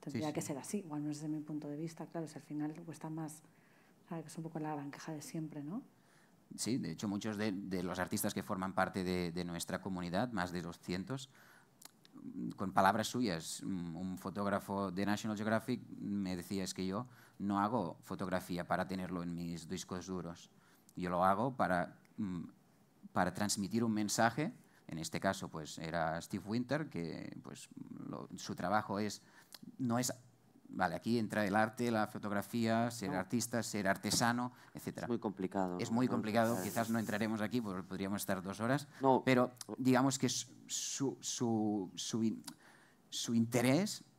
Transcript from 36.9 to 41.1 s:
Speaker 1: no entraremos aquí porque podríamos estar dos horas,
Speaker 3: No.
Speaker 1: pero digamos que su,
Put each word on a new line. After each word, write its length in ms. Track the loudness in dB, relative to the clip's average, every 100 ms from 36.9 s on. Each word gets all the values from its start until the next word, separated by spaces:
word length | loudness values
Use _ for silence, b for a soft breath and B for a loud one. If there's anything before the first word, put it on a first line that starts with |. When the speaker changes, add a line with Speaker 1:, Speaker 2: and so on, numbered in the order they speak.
Speaker 1:
no 100 | 0
entraremos 420 | 0 0 2 0
aquí 200 | 0 0
porque 220 | 0 -4
podríamos 380 | -4 -4 -2 -2
estar 200 | 0 -2
dos 160 | -2 -2
horas, 280 | 2 2 0 2
Speaker 3:
No. 220 | 6 6 8
Speaker 1:
pero 260 | 6 6 0 -10 0
digamos 420 | 6 6 6 4
que 100 | 2
su, 880 | 0 -4 -12 -8 -6 -4 -2 -2